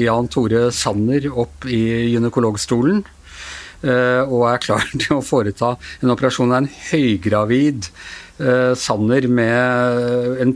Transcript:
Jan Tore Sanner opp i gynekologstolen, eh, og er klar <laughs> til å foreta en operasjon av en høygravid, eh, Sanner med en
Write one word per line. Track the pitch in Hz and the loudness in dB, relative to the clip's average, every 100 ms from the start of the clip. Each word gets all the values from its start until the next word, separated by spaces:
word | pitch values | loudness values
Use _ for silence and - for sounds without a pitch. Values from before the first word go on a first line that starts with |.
Jan | 117 117 120 | 2 2 0
Tore | - 110 113 120 | 0 2 2 2
Sanner | 120 123 101 110 143 143 | 0 -2 0 0 0 -2
opp | 123 120 - 131 | -4 -4 -6 -4
i | 117 113 117 117 117 | -2 0 0 0 0
gynekologstolen, | 117 123 117 104 - 120 139 202 - - - - - - - - 143 | 0 0 0 -2 -2 0 2 0 -2 -16 -20 -18 -16 -16 -16 -8 -2
eh, | 127 123 127 135 | 2 2 0 0
og | 123 117 | 0 2
er | 123 | 0
klar | - 107 - | 0 -2 -2
<laughs> | - | -4
til | - 143 | -2 -2
å | - | 0
foreta | 139 104 - 120 123 - - | 0 0 -2 -2 -2 -10 -4
en | 127 117 | 0 2
operasjon | 131 - 123 127 | 0 2 2 2
av | |
en | 139 - - | -2 -6 -4
høygravid, | 160 131 98 104 104 107 127 147 131 92 - - - - - | 0 2 0 0 0 2 2 2 0 -8 -14 -18 -18 -18 -6
eh, | 139 127 127 127 | 0 2 2 0
Sanner | - 107 107 131 127 | -2 0 2 2 2
med | 123 113 120 123 123 123 120 120 123 123 131 | 2 2 2 2 0 0 0 0 0 -2 0
en | 127 | 0